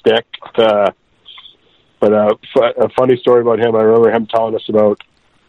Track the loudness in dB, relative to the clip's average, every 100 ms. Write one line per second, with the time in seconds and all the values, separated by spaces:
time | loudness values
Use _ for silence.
0 | -2 -2 -4 -18 -12 -2 0 2 -2 -4
1 | _ _ _ -20 -20 _ _ _ _ -4
2 | 0 0 0 -4 -4 -2 -2 -2 -4 -2
3 | 0 0 2 2 2 -2 0 0 2 4
4 | 2 0 -2 -4 -4 -6 -4 0 0 -2
5 | -10 _ _ _